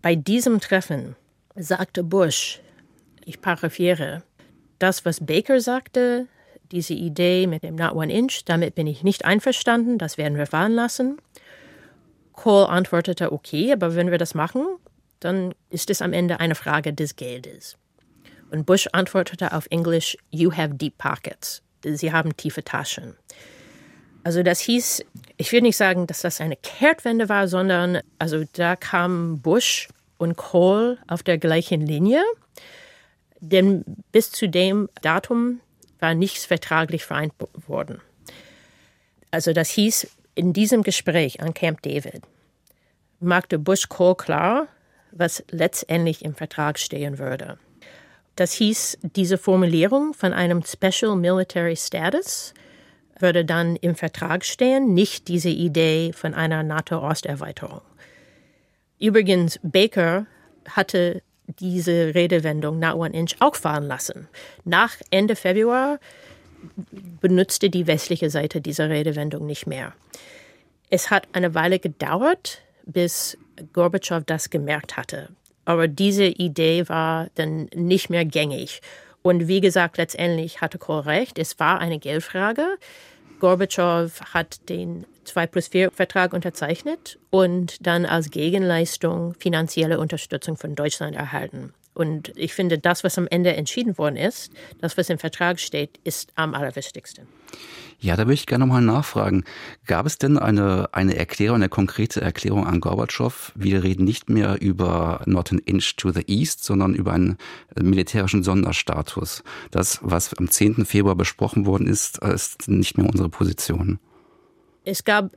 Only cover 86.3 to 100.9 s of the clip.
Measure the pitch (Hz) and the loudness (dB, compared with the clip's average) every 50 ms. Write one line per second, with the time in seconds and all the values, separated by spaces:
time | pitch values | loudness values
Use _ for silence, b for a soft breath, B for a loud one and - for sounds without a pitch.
86.3 | 185 180 170 180 - - 160 143 170 - - 294 320 339 _ - - _ _ _ | 0 -4 -6 -6 -6 -6 -4 -4 -4 -4 -4 -8 -8 -8 _ -20 -20 _ _ _
87.3 | - 190 185 180 175 180 175 170 - - - 180 170 170 175 - - 165 156 147 | 4 4 4 4 2 -2 -2 -4 -8 -4 -2 0 2 2 2 0 0 -2 -2 -2
88.3 | - - 151 170 185 196 190 180 170 165 170 165 - - - 165 170 175 170 170 | -4 -2 -2 0 0 2 2 2 2 2 0 -2 -2 -4 -2 -2 -2 -2 -4 -6
89.3 | 170 _ - 185 170 160 165 160 - 165 160 156 165 - 160 156 170 151 - - | -8 _ -2 0 0 0 0 -2 0 -2 0 0 0 0 -2 -4 -4 -8 -8 -8
90.3 | 160 151 - - 160 - - 156 147 139 147 151 - - 151 151 151 151 147 135 | -8 -8 -6 -8 -8 -8 -8 -10 -6 -4 -4 -4 -4 -4 -8 -8 -6 -8 -8 -6
91.3 | 143 139 139 147 - 131 131 135 _ _ _ _ _ - 165 156 156 151 147 - | -6 -8 -8 -8 -12 -14 -14 -14 _ _ _ _ _ -4 -2 -2 -2 -6 -8 -12
92.3 | - - 160 160 - - 190 175 165 151 - 175 175 - - 185 - 190 175 - | -8 -8 -8 -6 -2 -2 0 0 0 2 2 2 2 2 0 -2 0 0 -2 0
93.3 | 170 175 180 180 160 - 156 - - 240 240 240 180 - 156 147 139 117 151 214 | 0 2 2 2 2 0 -4 -4 -4 -2 -2 -2 -2 0 -2 -2 0 0 -2 -4
94.3 | - - - - B B B B B - - 165 - - 175 - 170 151 - 160 | -4 -6 -16 -18 B B B B B -6 -6 -4 -2 -2 0 0 -2 -4 -4 -8
95.3 | - - 175 175 180 170 - - - 147 147 - _ - _ 170 - - - _ | -4 0 0 0 0 -2 -6 -6 -4 -4 -4 -6 _ -10 _ -8 -6 -6 -10 _
96.3 | _ - 160 156 139 139 143 131 131 - - - - - _ - - - 127 _ | _ -4 -4 -2 -2 -4 -4 -4 -6 -8 -12 -12 -16 -18 _ -18 -20 -20 -20 _
97.3 | _ _ B B B B B B B B B B B B - 92 85 95 110 117 | _ _ B B B B B B B B B B B B 0 0 2 2 4 4
98.3 | 143 147 - - - 123 131 131 127 123 120 110 113 139 147 - - 110 104 98 | 2 2 2 0 2 2 4 4 6 6 6 6 4 2 0 0 -2 0 0 2
99.3 | 98 95 90 B B B B B B B _ - 87 82 113 156 - - - 139 | 2 0 0 B B B B B B B _ 0 0 0 0 -2 -2 0 2 4
100.3 | 147 143 - 110 107 104 101 98 95 92 98 - | 4 4 4 4 4 4 4 4 2 2 0 -2